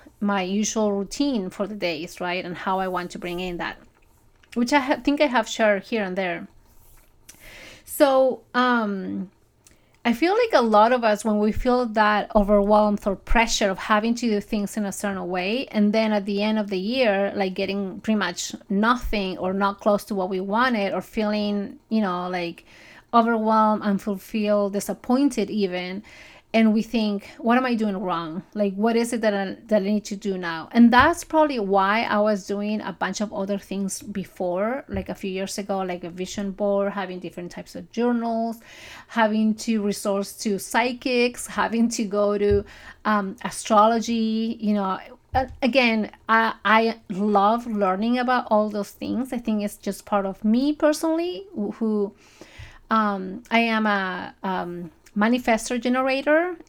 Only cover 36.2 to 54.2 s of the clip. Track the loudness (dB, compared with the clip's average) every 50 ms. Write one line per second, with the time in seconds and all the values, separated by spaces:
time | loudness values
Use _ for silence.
36.2 | -10 -8 -8 -8 -8 -8 -6 -2 -2 0 2 0 0 -2 -4 -6 -6 -8 -8 -10
37.2 | -12 -12 -12 -12 -14 -12 -14 -14 -16 -14 -14 -16 -16 -10 -4 -2 0 0 0 0
38.2 | -2 -2 -2 -2 -4 -4 -6 -10 -14 -20 -20 -20 -20 -20 -20 -20 -16 -6 0 2
39.2 | 2 4 4 2 2 2 0 0 -2 -2 0 0 0 0 -2 -2 -2 -2 -2 -2
40.2 | -2 -6 -8 -6 -4 -2 -2 -2 -4 -2 0 0 0 0 -2 -4 -4 0 2 2
41.2 | 2 0 0 -6 -12 -8 -2 -2 -2 0 2 2 2 2 0 -2 -4 -2 0 2
42.2 | 2 2 4 4 4 4 4 2 0 -2 -14 -20 -20 -20 -16 _ -2 0 0 0
43.2 | 0 -2 -8 -8 -10 -8 -8 -8 -2 4 6 6 6 6 4 2 0 -2 -2 -2
44.2 | 0 0 0 -2 -2 -4 -4 -4 -2 0 0 0 0 -2 -4 -6 -8 -16 -20 _
45.2 | _ -2 -2 -2 -2 -2 -6 -2 0 2 4 4 4 4 2 0 0 -4 -6 -10
46.2 | -2 2 2 4 4 2 -2 -2 2 4 4 4 4 2 -2 -4 _ -10 -6 -2
47.2 | 0 2 4 4 4 4 2 2 -2 -4 -2 0 0 0 0 0 0 0 0 0
48.2 | 2 2 0 0 2 2 2 2 2 2 -2 -4 -6 -6 -8 -10 -6 -4 -4 -4
49.2 | -4 -4 -6 -6 -4 -2 -2 -2 -2 -4 -6 -6 -8 -8 -8 -8 -6 -2 -2 0
50.2 | 0 -2 -6 -2 0 2 2 4 2 0 0 2 2 2 2 2 0 0 0 0
51.2 | -2 -4 -6 -8 -12 -12 -8 -6 -6 -6 -4 -2 -2 0 0 0 -2 -2 -6 _
52.2 | -20 -20 -20 -20 -20 -20 -20 -20 -20 -20 -20 -16 _ 0 0 2 2 0 -2 -4
53.2 | -6 -8 -10 -12 -8 0 0 2 2 2 0 0 0 0 0 0 -2 -4 -6 -6